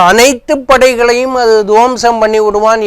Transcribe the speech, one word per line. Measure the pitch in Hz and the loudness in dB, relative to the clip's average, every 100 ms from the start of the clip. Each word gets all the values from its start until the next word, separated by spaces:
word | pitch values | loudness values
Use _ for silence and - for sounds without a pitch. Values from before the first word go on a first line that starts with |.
அனைத்து | 175 214 262 247 - 285 | 4 2 0 -2 -4 -4
படைகளையும் | 254 254 262 233 240 240 262 254 | 0 2 2 0 -2 -2 -4 -2
அது | 233 220 202 | 0 0 2
துவம்சம் | 214 247 240 240 226 | 0 0 0 -2 0
பண்ணி | 214 220 | 0 0
விடுவான் | 214 208 220 226 | -2 0 0 0